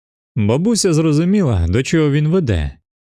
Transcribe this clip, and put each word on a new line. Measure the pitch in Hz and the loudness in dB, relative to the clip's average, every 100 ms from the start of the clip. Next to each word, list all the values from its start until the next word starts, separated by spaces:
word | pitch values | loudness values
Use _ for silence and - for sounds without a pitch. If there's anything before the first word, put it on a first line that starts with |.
| _ _ _ - | _ _ _ -4
Бабуся | 104 131 202 220 190 | 0 0 0 0 0
зрозуміла, | 156 160 147 175 208 160 98 85 | 0 2 0 0 0 0 0 0
до | 104 | -2
чого | 135 165 151 | 0 0 0
він | 143 151 | 0 0
веде, | 185 139 87 71 - _ _ | 0 0 -2 -4 -10 _ _